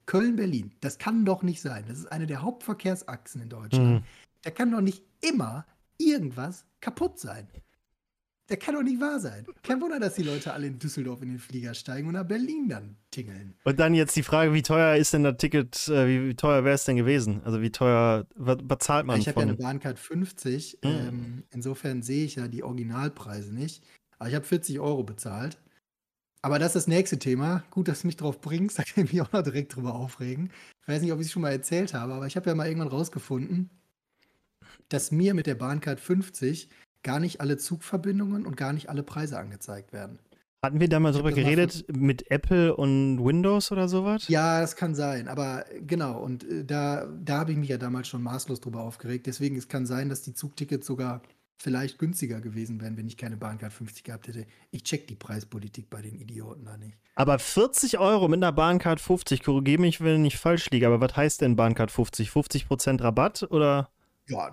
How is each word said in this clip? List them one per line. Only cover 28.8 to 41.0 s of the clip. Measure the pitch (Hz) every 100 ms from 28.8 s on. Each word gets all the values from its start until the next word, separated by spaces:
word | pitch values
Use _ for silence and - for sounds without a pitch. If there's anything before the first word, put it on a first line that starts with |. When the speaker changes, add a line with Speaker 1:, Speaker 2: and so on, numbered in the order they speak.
Speaker 1:
kann | - -
ich | 147
mich | 175
auch | 156
noch | 208
direkt | 165 135 143
drüber | 127 123
aufregen. | 120 127 - 123 131 180 - - _
Ich | -
weiß | 151
nicht, | 170
ob | 156
ich's | 160
schon | 185
mal | 151
erzählt | 135 - 170 196
habe, | 131 120
aber | 131 139
ich | 180
hab | 180
ja |
mal | 160 156
irgendwann | 160 156
rausgefunden, | 135 165 - - 127 147 180 180 _ _ _ _ _ _ _ _ _ - - -
dass | 147 -
mir | 156 190
mit | 185 151
der |
Bahncard | 120 127 147 151 135
fünfzig | - 185 185 - 127 160 - _ _ _
gar | 131 139
nicht | 175 -
alle | 143 143
Zugverbindungen | - 165 - 190 196 202 202 202 -
und | 131
gar | 135
nicht | 151 -
alle | 143
Preise | 143 151 151 127
angezeigt | 104 101 - 101 101
werden. | 104 98 120 _ _ _ _
Speaker 2:
Hatten | 135 151
wir | 170
da | 156